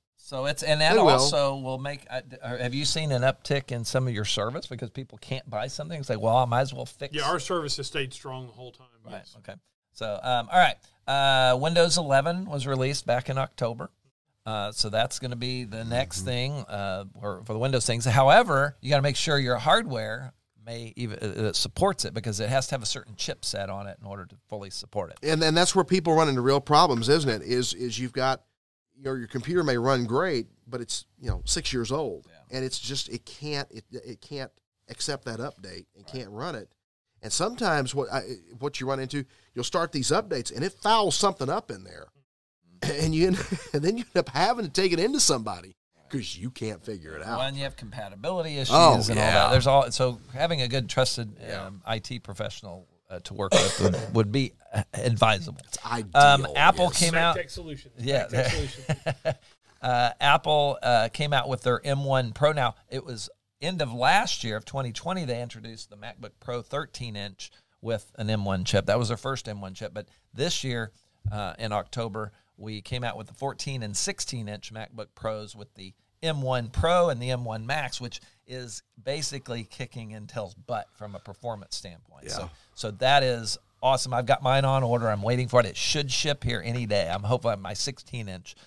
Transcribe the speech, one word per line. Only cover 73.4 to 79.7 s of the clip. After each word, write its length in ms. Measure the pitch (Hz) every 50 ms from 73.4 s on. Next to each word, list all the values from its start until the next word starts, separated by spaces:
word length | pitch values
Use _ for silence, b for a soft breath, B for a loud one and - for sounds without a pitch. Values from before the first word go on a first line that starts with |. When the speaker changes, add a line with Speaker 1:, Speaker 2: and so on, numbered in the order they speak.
| 135 139 113 - - 143 135 131 113
Speaker 1:
and 120 | 107 101
sixteen 540 | - - - 196 - - - - 123 110 104
inch 240 | 104 104 - - 113
MacBook 360 | 110 110 101 - 110 107 - _
Pros 400 | - - 110 110 107 107 104 -
with 200 | 107 101 - _
the 180 | - 95 95 95 _ _ _ _ _ -
M 180 | 165 156 143
one 280 | 135 127 127 127 117 113
Pro 400 | - - 147 165 175 180 175 170
and 100 | 143 117
the 100 | 120 127
M 140 | 127 123 123
one 220 | 117 110 110 113
Max, 340 | 120 143 156 143 123 - -
which 220 | 127 120 - - b b b b b
is 360 | b 127 127 123 120 101 - - _ _ - 101
basically 640 | 135 139 156 151 135 143 135 123 - 120 117 110
kicking 480 | -